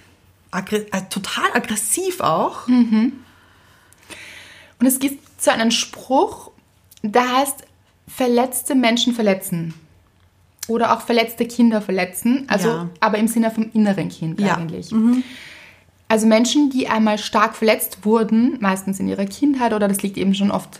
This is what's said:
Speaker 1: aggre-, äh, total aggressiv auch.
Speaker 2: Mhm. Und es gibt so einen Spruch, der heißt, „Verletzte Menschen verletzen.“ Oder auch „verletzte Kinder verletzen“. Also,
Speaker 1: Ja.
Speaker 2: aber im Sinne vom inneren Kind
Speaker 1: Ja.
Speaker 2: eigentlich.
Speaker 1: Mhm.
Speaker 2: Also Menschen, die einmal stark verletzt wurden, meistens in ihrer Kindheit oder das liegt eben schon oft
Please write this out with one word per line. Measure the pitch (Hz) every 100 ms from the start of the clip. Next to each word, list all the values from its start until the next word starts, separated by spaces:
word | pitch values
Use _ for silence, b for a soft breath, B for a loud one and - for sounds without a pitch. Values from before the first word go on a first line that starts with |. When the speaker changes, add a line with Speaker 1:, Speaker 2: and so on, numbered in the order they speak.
| b b b _ _
Speaker 1:
aggre-, | 180 196 208 208
äh, | 190 190
total | 190 - - 370
aggressiv | 269 - 214 - - 381 359
auch. | - 165 294 - -
Speaker 2:
Mhm. | 247 233 214 240 - B B B B B B B B B B B B B B B B
Und | 254
es | 254
gibt | 277 277 - -
so | -
einen | 240 226
Spruch, | 233 - - - 262 427 - - _ _ _ _ -
der | 214 240 247 254
heißt, | 277 - - _ _ _ -
„Verletzte | - 254 240 254 - -
Menschen | 269 233 233 254
verletzen.“ | 233 214 190 - 170 165 - - _ _ _ _ _ _ - -
Oder | 226 220
auch | 220
„verletzte | - 233 226 - 233
Kinder | - 233 220
verletzen“. | 202 190 180 - 233 269 -
Also, | 208 226
Speaker 1:
Ja. | 170 170 -
Speaker 2:
aber | 220 214
im | 220
Sinne | 233 226
vom | 220 220
inneren | 220 208 190 170
Kind | - 160 160
Speaker 1:
Ja. | 202 170
Speaker 2:
eigentlich. | 165 180 170
Speaker 1:
Mhm. | 220 226 247 254 B B B B B B _ -
Speaker 2:
Also | 226 220
Menschen, | 220 240 302 285
die | 262 -
einmal | 220 214 214
stark | - 220 220 -
verletzt | 220 - - -
wurden, | 208 226 220 220 247 339
meistens | 196 190 196 190
in | 190
ihrer | 190 196
Kindheit | - 285 269 233
oder | 214 202
das | 196
liegt | 202 185
eben | 185
schon | 196 202
oft | 185 - -